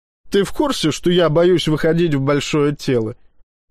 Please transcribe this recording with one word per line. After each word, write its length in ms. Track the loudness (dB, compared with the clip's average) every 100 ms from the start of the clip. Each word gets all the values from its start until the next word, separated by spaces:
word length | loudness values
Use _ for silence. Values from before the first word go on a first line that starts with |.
| _ _ -4
Ты 140 | -2
в 80 | 0
курсе, 380 | -2 -2 -2 -2
что 200 | -2 0
я 180 | 2 2
боюсь 400 | 2 2 2 0
выходить 460 | 0 0 0 0
в 60 | 0
большое 540 | 0 -2 0 0 0
тело?» 420 | -2 -2 -2 -2 -8 -20 _ _ _ _